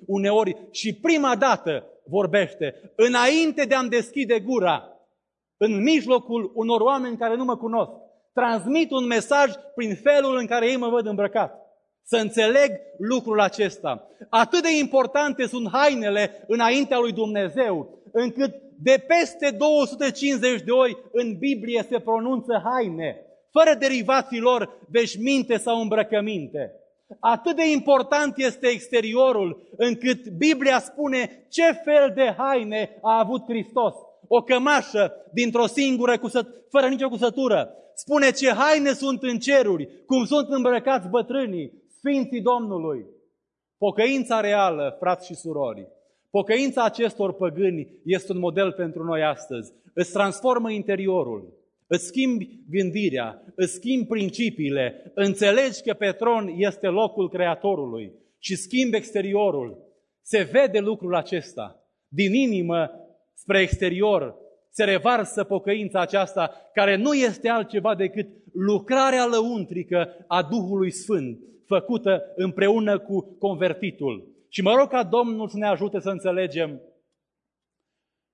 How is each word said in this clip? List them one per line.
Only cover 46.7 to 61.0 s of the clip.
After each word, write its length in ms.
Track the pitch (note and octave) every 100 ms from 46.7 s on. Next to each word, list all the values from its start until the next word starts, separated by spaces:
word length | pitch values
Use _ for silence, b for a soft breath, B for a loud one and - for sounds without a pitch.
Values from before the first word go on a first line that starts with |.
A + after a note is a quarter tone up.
| C4
acestor 480 | A3+ A3+ A3+ - F#3+
păgâni 560 | - F3+ D#3 G3 E3 C3+ -
este 280 | D3+ F#3 F#3+
un 60 | F3+
model 340 | F3 E3 F#3+
pentru 320 | F#3+ E3+ D#3+
noi 180 | E3+ D#3+
astăzi. 500 | D3+ C#3 - B2 A2 b b
Îți 180 | - F3
transformă 580 | G3+ G3 - B3+ A#3+ A3+
interiorul, 880 | G#3+ G#3 F#3+ F#3+ F#3 B2+ G#2 F2+ _ _ _ -
îți 200 | F3 -
schimbi 420 | B3+ C4 A#3 - - -
gândirea, 720 | F#3 F3+ G3 G3 C3 A#2 - -
îți 180 | - F3+
schimbi 340 | - A#3+ C4 A3+
principiile, 1080 | A3+ G3 - A#3 B2+ C#3+ C#3 B2 - -
înțelegi 680 | - G3+ G3 G3+ A3+ C4+ -
că 120 | A#3
pe 180 | - G3+
tron 420 | - A#3+ A3+ G3 E3+
este 300 | G3+ - F#3+
locul 420 | F#3 A3 G#3 F3+
Creatorului 840 | F3+ F3 D#3+ G3+ F3+ C3 A2+ G2+ - b b
și 180 | - F#3
schimbi 400 | - B3 B3+ G#3+
exteriorul. 840 | - G#3 G3 G3+ G3+ D3 A#2 F#2+ - _ _ _
Se 260 | - A3 E3
vede 260 | A3+ C4+ G#3
lucrul 360 | G#3 A3